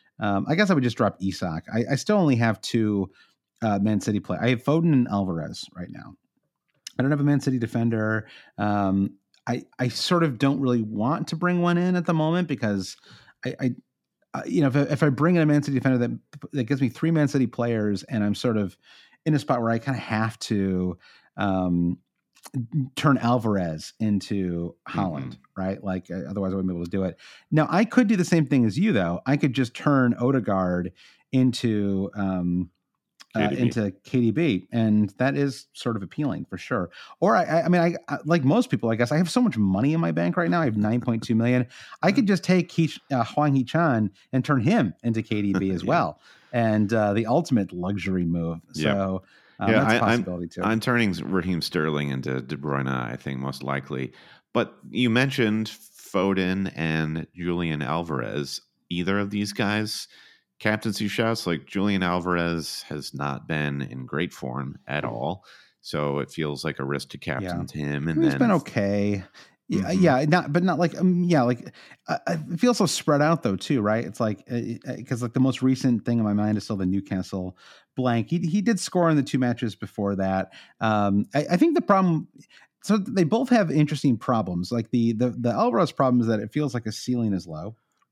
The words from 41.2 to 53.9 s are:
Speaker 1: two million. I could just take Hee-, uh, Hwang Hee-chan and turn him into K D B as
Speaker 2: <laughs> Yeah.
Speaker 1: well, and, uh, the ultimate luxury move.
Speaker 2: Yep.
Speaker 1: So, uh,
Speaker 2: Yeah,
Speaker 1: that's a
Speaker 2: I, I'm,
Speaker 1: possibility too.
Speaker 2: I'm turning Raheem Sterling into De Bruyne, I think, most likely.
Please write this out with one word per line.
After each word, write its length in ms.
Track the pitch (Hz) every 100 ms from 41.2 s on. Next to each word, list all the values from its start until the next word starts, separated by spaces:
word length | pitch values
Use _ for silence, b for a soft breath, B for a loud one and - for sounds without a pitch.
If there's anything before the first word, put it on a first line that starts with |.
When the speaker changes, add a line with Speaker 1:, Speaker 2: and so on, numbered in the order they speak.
Speaker 1:
two 120 | - 113
million. 300 | 120 123 123 B B B
I 80 | 185
could 160 | 240 208
just 160 | 185
take 300 | - 185 170
Hee-, 180 | - 156 - -
uh, 100 | 131
Hwang 320 | 113 - 147
Hee-chan 560 | 135 120 160 165 113 104 b b
and 120 | 131
turn 180 | 135 135
him 320 | 120 226 98 -
into 180 | 117 110
K 200 | 110 107
D 100 | 101
B 180 | 95 95
as 120 | 87
Speaker 2:
<laughs> 20 |
Yeah. 40 | 92
Speaker 1:
well, 320 | 165 85 - b b b
and, 400 | 120 113 107 101
uh, 200 | 113 104
the 140 | 104 113
ultimate 460 | 135 131 120 92
luxury 520 | 90 92 98 95 92
move. 340 | 85 85 82 82 -
Speaker 2:
Yep. 220 | 78 76 98
Speaker 1:
So, 260 | 95 92 b b b -
uh, 60 | 101
Speaker 2:
Yeah, 40 | 110
Speaker 1:
that's 80 | 110
a 40 | 113
Speaker 2:
I, 20 |
I'm, 20 | 107 120
Speaker 1:
possibility 240 | 90 87 87
too. 140 | -
Speaker 2:
I'm 160 | 95 113
turning 320 | 127 120 107 85
Raheem 400 | 67 92 87 85
Sterling 480 | - 85 78 76 73
into 300 | 67 69 65
De 160 | 65 71
Bruyne, 320 | 73 69 67
I 260 | 64 58
think, 240 | 65 - 65
most 240 | 69 -
likely. 500 | 67 69 -